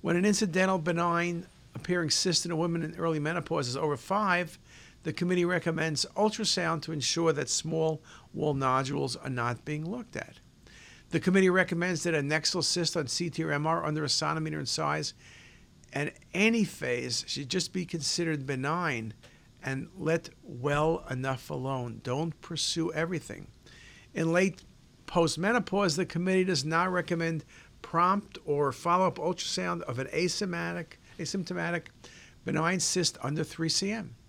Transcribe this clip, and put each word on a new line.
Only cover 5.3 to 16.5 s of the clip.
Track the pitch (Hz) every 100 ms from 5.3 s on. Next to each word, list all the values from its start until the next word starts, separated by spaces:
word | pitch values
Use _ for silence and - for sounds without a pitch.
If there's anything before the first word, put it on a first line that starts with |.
| 180
recommends | 175 180 170 160 160 147 - -
ultrasound | 214 214 202 - 165 165
to | 151
ensure | 156 123 - 165
that | 147 139
small | - 160 160 160 156 - - -
wall | - 151
nodules | 139 135 131 131 139 139 127
are | -
not | 123 120 120
being | - 151 160
looked | 240 220
at. | - - - - - - - - - -
The | 165
committee | - 185 190
recommends | 180 180 170 175 170
that | 175
adnexal | 160 143 156 147 -
cyst | 151 - 160 175
on | 135
C | - 175
T | 151
or | 160
M | 147 156
R | 165
under | 156 151
a | 147
sonometer | - 151 160 156 156
in | 135
size | - 151 151 147 - - - - - - - -
and | 139 147 - -
any | 170 214